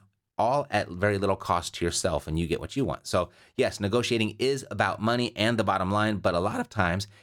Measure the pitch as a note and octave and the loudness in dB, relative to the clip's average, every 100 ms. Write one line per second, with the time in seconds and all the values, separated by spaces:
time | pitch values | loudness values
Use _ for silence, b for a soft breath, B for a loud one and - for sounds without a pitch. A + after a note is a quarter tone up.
0 | _ _ _ - A2+ C#3+ - G#2 - F2 | _ _ _ 0 2 2 0 -2 -2 0
1 | G#2 G2 G2 F#2+ - F2 - - E2+ - | 0 2 0 0 0 -2 -2 -4 -2 0
2 | F#2 D2 - D#2+ D#2+ - D#2 C#3 G2+ C2 | 0 -2 -2 -2 0 -2 -2 -2 -2 -4
3 | - F#2+ E2+ b b - A2 - G2+ A#2+ | -2 -2 -2 b b 0 0 0 0 2
4 | A2+ A#2 G#2+ - B2+ C#3 - G2+ G2 - | 2 0 0 0 0 0 -2 0 0 0
5 | A2 A#2+ A#2+ - A2 A2+ G2+ F#2+ F#2 G#2 | 0 0 -2 0 0 2 0 0 0 2
6 | G#2+ G2+ F#2+ F2 G2 B3+ A#3+ G#2 F2 F#2+ | 0 0 2 2 0 -2 -4 0 0 0
7 | G#2 b | -4 b